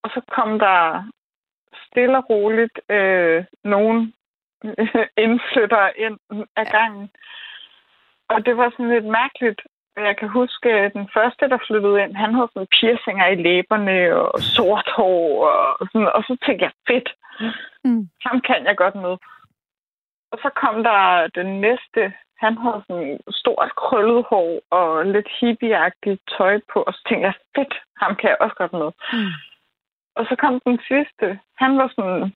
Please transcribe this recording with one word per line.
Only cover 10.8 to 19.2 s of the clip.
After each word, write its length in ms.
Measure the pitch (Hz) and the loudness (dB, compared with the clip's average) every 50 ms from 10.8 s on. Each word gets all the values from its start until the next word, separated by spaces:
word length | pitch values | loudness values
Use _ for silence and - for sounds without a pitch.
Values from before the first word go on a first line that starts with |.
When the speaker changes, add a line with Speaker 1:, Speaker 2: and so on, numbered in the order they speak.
| 196 202 - | 2 0 -2
Speaker 1:
den 140 | 202 202 196 - | -6 -10 -2 0
første, 360 | 214 220 247 - - 294 262 | 2 2 2 2 0 0 0
der 80 | 254 240 - | 0 -2 -2
flyttede 360 | - 220 214 202 202 202 202 196 | -2 -2 0 2 4 2 2 2
ind, 120 | - 196 | -2 -2
han 180 | 196 214 214 226 | -4 -2 0 2
havde 160 | 254 240 233 _ | 0 0 -2 _
sådan 200 | 196 190 - - - | -10 -2 0 2 2
piercinger 480 | 233 226 240 226 - 226 185 196 185 | 4 2 2 0 -2 -6 0 2 2
i 80 | 180 196 | 2 2
læberne 800 | 180 165 170 180 180 180 _ - 214 208 196 190 185 180 170 165 | 2 2 2 2 2 2 _ 0 0 2 0 2 2 2 2 2
og 240 | - - - - - | 2 2 0 0 -2
sort 480 | - - - - 220 180 214 - - - - | -2 0 0 2 4 2 2 0 -2 -4 -2
hår. 500 | 233 208 185 185 170 170 160 - - 156 151 151 - - 135 - - | 0 2 2 2 2 2 0 0 2 2 2 4 2 2 0 0 -2
Og, 80 | 190 190 | -6 -2
sådan, 200 | - 220 208 185 - | 0 0 0 2 2
og 60 | 220 214 | 0 0
så 140 | - 254 - - | -2 -6 -4 -2
tænkte 200 | - 240 185 185 | -2 0 0 -2
jeg, 60 | - - _ _ - | -4 -4 _ _ 0
"Fedt, 200 | 240 254 240 - - _ _ - - - 220 226 220 - - - _ _ - | 0 0 -2 -6 -14 _ _ -20 -14 -10 -8 -8 -8 -10 -16 -18 _ _ -2
Speaker 2:
Mm. 260 | 262 240 226 202 175 _ _ - | 0 0 0 -2 -6 _ _ -6
Speaker 1:
ham 160 | 254 240 254 | -2 -2 -2
kan 240 | - - 254 - - | 0 0 0 0 2
jeg 120 | 190 202 | 0 2
godt 180 | 190 180 196 196 | 2 2 0 0
med." 200 | 202 185 180 185 185 | -4 -6 -6 -6 -6